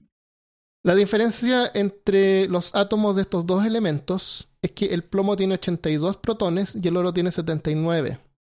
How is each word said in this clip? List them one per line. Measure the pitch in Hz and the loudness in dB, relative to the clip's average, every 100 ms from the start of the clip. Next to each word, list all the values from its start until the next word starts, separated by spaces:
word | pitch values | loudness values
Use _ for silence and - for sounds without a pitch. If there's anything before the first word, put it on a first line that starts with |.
| _ _ _ _ _ _ _ _ | _ _ _ _ _ _ _ _
La | 180 | 2
diferencia | 185 196 214 233 - 240 254 247 | 4 4 2 0 0 0 2 2
entre | 208 202 - - 196 196 190 190 | 0 -2 -2 2 4 4 4 2
los | 180 175 | 0 -2
átomos | - 202 214 214 196 | -2 0 2 2 2
de | |
estos | 190 175 170 | 0 -2 0
dos | 185 220 | 0 2
elementos | 226 202 147 - 185 - - - _ | 0 0 -2 -2 -6 -6 -14 -16 _
es | - | -8
que | - 202 | -4 -2
el | 170 | -2
plomo | - 196 196 196 | -2 -2 0 0
tiene | 190 | 0
ochenta | 185 - 170 170 | -2 -2 -4 -2
y | 156 | 0
dos | 165 202 | -2 -4
protones | - 220 190 175 196 214 | -4 -2 -2 -2 -4 -4
y | 175 | -2
el | 175 | 0
oro | 180 | 0
tiene | 175 180 | 0 -2
setenta | 175 165 156 156 | -2 -4 -4 -4
y | |
nueve. | 156 165 165 127 127 - _ _ | -2 -2 -2 -2 -6 -14 _ _